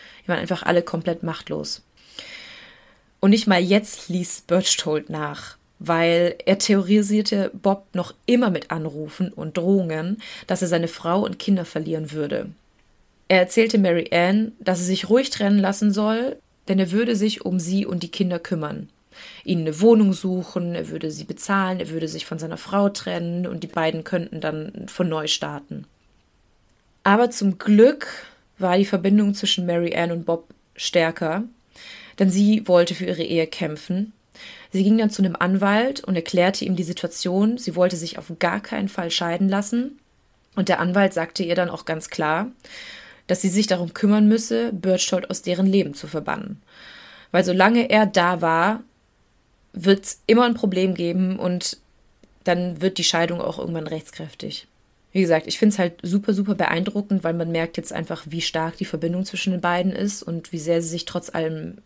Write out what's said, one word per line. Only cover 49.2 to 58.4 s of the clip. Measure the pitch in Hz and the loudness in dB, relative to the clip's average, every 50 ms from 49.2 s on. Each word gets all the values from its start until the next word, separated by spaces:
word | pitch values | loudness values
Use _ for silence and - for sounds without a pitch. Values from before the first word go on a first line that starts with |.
| _ _ _ _ _ _ _ _ _ _ - | _ _ _ _ _ _ _ _ _ _ -14
wird's | 190 165 190 196 196 - - - - _ - | -4 2 4 2 4 2 -8 -10 -8 _ 2
immer | 226 233 247 | 4 4 6
ein | 240 233 | 2 2
Problem | 233 - 196 185 185 185 190 180 | 0 -2 -2 0 0 0 0 0
geben | 175 175 170 175 185 185 185 190 - | -2 -2 -2 0 0 0 0 -2 -4
und | - 180 180 180 - - - - _ _ _ _ _ _ _ _ _ _ _ _ - | -4 -4 -4 -4 -4 -8 -10 -10 _ _ _ _ _ _ _ _ _ _ _ _ -2
dann | - 175 175 180 180 170 151 | -2 0 0 0 -4 -4 -2
wird | 180 190 190 - | -2 -2 -2 0
die | 170 | -2
Scheidung | - - 165 170 170 175 170 | 0 0 0 0 0 -2 -4
auch | - - 165 - | -4 -4 -4 -4
irgendwann | - - 165 160 156 156 | -6 -6 -6 -6 -6 -6
rechtskräftig. | 160 160 - - - - 160 151 - - - - - - - _ _ _ _ _ _ _ _ _ | -8 -8 -10 -12 -16 -14 -14 -16 -14 -14 -14 -12 -12 -12 -16 _ _ _ _ _ _ _ _ _
Wie | - 190 190 | 0 0 2
gesagt, | 165 165 156 160 - | 4 2 2 0 -2
ich | 180 - | -2 2
find's | 220 208 208 - | 2 2 4 2
halt | 180 175 170 - - | 0 -2 -2 -6 -6
super, | 175 180 202 202 - 202 | -2 -2 -2 0 0 -2
super | 190 202 208 196 | 0 0 -2 -2
beeindruckend, | - 180 - - 165 185 202 - 208 202 202 202 190 - | 0 0 0 0 0 -2 -2 -4 -4 -4 -2 -2 -2 0
weil | 165 165 | -2 -2
man | 170 170 165 | -2 -2 -2
merkt | 165 165 165 165 - | -2 -2 -2 -2 -4
jetzt | - - - - | -8 -10 -8 -8
einfach, | - 170 - 175 - - 156 | -8 -6 -6 -8 -10 -10 -10
wie | 156 170 | -8 -6